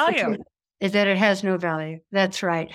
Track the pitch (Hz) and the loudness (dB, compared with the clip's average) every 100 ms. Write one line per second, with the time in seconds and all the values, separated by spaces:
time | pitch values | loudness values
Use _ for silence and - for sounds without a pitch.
0 | 320 311 202 202 - _ _ _ 190 208 | 4 2 -2 -4 -8 _ _ _ 0 2
1 | 202 190 214 196 196 180 175 156 156 160 | 2 4 2 2 0 -2 -2 -4 -6 -10
2 | - 196 190 - 185 165 165 | -4 0 0 0 -2 -2 -4